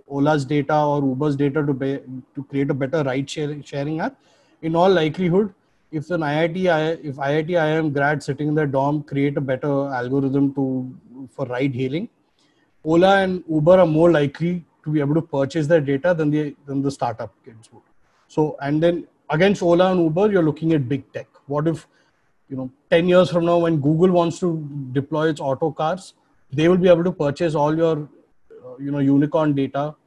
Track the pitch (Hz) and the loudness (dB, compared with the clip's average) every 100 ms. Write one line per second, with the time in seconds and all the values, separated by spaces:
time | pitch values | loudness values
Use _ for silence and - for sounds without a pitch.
0 | - 139 147 151 131 147 139 151 147 143 | -8 -2 2 2 0 -2 0 0 2 0
1 | 135 127 151 139 143 151 147 135 135 139 | -2 -2 -2 0 -2 0 -2 -2 -4 -6
2 | 131 127 - - 131 139 143 139 135 160 | -10 -16 -14 -16 -8 -4 -2 -2 -2 -2
3 | 135 131 139 160 147 147 - 143 143 160 | -2 -4 -6 -8 -8 -10 -10 -8 -6 -6
4 | 226 - _ _ _ _ 165 165 185 180 | -6 -10 _ _ _ _ -2 2 4 4
5 | 156 165 180 180 208 _ _ _ _ 156 | 2 -2 0 0 0 _ _ _ _ -10
6 | 147 175 147 151 165 180 185 156 156 165 | -6 -4 -2 0 -2 0 0 2 0 -4
7 | 151 135 139 156 156 175 156 160 156 139 | -8 -6 -2 -2 0 0 0 0 -2 0
8 | 143 151 - 135 151 151 147 135 143 151 | 0 0 -4 -4 -2 0 0 0 -2 -4
9 | 143 139 143 143 135 127 147 139 139 127 | -4 -2 -2 -2 -4 -4 -2 -2 -2 -6
10 | 123 139 135 139 139 139 131 131 127 - | -2 -2 0 0 0 0 -4 -4 -8 -14
11 | _ 123 131 - 127 123 143 123 131 156 | _ -20 -18 -12 -8 -4 -4 -2 -4 -6
12 | 233 _ _ _ _ _ _ _ 156 170 | -8 _ _ _ _ _ _ _ 0 4
13 | 190 196 190 185 - 156 151 185 165 156 | 6 4 2 -4 -2 0 6 6 6 4
14 | 170 151 143 - 170 180 - _ 156 151 | 4 4 2 -2 -4 -4 -10 _ -4 -2
15 | 143 160 165 139 139 165 147 170 139 139 | 0 0 -2 -4 -2 -2 2 2 2 0
16 | 175 165 151 151 147 - 139 139 139 139 | 0 0 0 -2 -4 -10 -8 -4 -4 -4
17 | 123 110 120 _ - 113 - - _ _ | -6 -6 -12 _ -20 -20 -20 -20 _ _
18 | _ _ _ - 151 - 139 151 170 175 | _ _ _ -2 -2 -2 -2 2 2 0
19 | - _ - 156 196 196 175 170 185 185 | -8 _ -4 2 2 2 2 4 4 2
20 | 165 160 214 190 156 151 160 156 120 135 | 0 2 2 2 0 0 0 0 0 -6
21 | - 120 - _ - 147 160 156 - _ | -6 -16 -16 _ -8 -2 -2 -4 -10 _
22 | _ _ _ _ - 131 131 _ - 170 | _ _ _ _ -14 -10 -10 _ 0 2
23 | 180 180 180 170 170 175 170 160 139 160 | 6 4 4 2 2 2 2 2 2 4
24 | 190 180 170 165 180 160 147 143 127 135 | 4 4 0 -2 -4 -4 -8 -10 -6 -6
25 | 139 151 160 151 143 131 160 139 156 185 | -4 -2 -2 -2 -4 -2 -4 -2 -4 -4
26 | - _ _ _ _ 131 160 180 185 170 | -10 _ _ _ _ 0 2 4 6 6
27 | 180 170 143 139 170 151 147 160 165 156 | 4 -2 -2 0 -2 0 0 2 0 0
28 | 147 _ _ _ _ - - 127 143 143 | -6 _ _ _ _ -20 -20 -12 -6 0
29 | 139 139 147 160 151 139 135 139 151 151 | 2 4 2 0 0 0 -2 -4 -6 -10